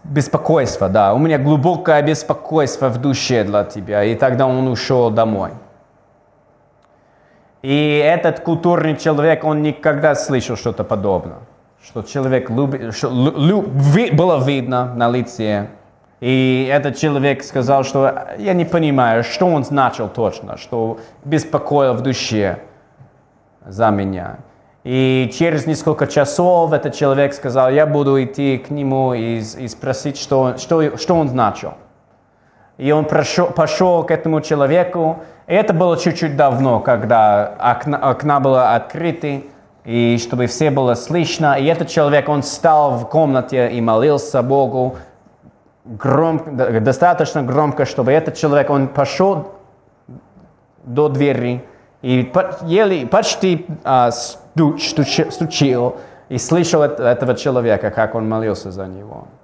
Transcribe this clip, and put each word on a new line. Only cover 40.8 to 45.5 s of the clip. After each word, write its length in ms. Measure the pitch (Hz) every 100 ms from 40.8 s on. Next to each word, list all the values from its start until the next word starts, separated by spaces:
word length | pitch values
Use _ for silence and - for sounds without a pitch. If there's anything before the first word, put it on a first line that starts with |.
| 127 117
слышно. 600 | - 170 160 - 151 139
И 60 | 139
этот 240 | 165 123
человек, 400 | - 147 147 143
он 120 | 147
стал 560 | - - 165 156 147 123
в 80 | 120
комнате 640 | 156 151 135 - 131 120
и 120 | 117
молился 600 | 117 110 139 143 - 135
Богу 540 | 127 139 131 127 127 90 - _ _ _ -